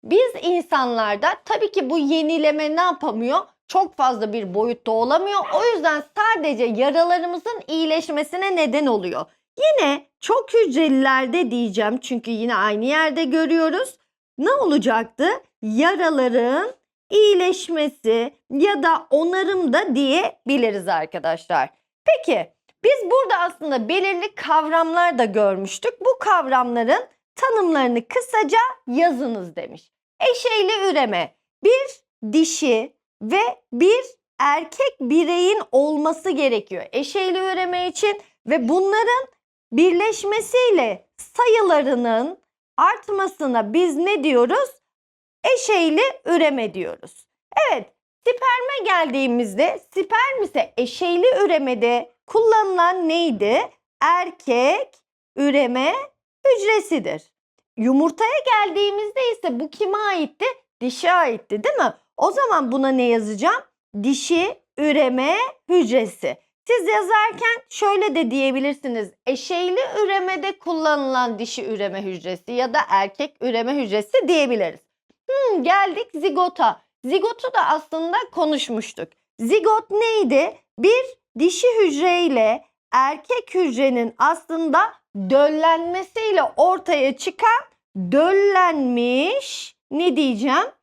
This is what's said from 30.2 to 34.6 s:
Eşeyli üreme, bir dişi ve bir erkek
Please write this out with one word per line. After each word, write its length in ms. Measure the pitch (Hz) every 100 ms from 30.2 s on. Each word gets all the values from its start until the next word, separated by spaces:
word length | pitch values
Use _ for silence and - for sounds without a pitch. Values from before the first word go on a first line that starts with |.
Eşeyli 680 | 508 494 494 440 381 440 392
üreme, 440 | 302 254 185 156 _ _ _
bir 380 | 392 508 539 - _ _ 220
dişi 640 | 247 320 - 294 220 262 _ _ _
ve 180 | 214 359 480 - _
bir 280 | 240 359 466 508 - _ _
erkek 580 | 277 294